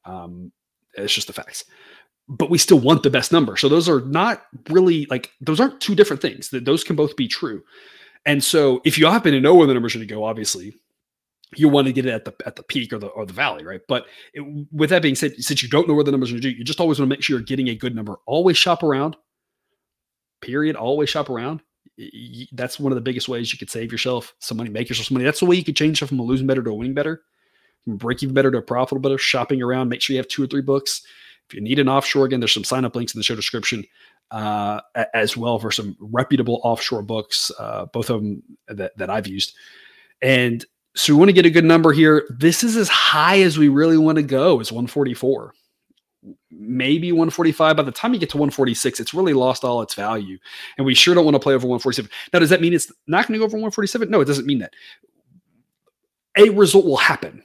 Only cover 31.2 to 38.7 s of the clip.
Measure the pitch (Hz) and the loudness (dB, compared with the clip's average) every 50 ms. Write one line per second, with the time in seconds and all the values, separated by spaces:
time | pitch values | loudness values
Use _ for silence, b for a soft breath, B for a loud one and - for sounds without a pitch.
31.2 | b b b b b _ - 98 104 110 131 143 139 131 135 139 135 - - 143 | b b b b b _ -14 -10 -4 -2 0 2 2 2 2 2 0 0 0 2
32.2 | 135 127 135 123 117 107 - 110 - - 127 131 127 120 - 120 120 113 - 113 | 2 2 0 -2 0 0 -2 -2 -2 -4 -2 -2 -2 -2 -4 -6 -8 -6 -8 -6
33.2 | 104 - 120 107 - - - 117 101 - - 110 98 b b b b b b b | -6 -6 -4 -4 -8 -8 -8 -6 -4 -4 -6 -6 -10 b b b b b b b
34.2 | b _ - 110 107 107 104 104 101 101 104 107 - _ _ 120 113 - - 113 | b _ -12 -8 -6 -4 -4 -4 -4 -4 -6 -6 -10 _ _ -6 -6 -2 -2 -2
35.2 | 107 104 - 120 113 120 120 110 107 110 104 - 107 101 - _ 101 107 113 120 | -2 -2 -2 -4 -2 -2 -2 -2 -4 -4 -6 -6 -6 -8 -12 _ -14 -6 -4 -4
36.2 | 127 - 139 135 120 120 117 - - 117 113 110 - - 131 110 101 104 113 110 | 0 0 0 0 0 -2 -4 -2 -2 -2 -2 -2 -4 -6 -6 -6 -6 -6 -8 -8
37.2 | 107 _ - - - - - - 110 110 110 104 92 - - 117 110 - 120 110 | -8 _ -6 -6 -6 -6 -8 -10 -12 -10 -10 -10 -10 -8 -8 -8 -4 -4 -4 -4
38.2 | 107 104 101 - - _ - _ _ - | -2 -6 -8 -10 -14 _ -20 _ _ -18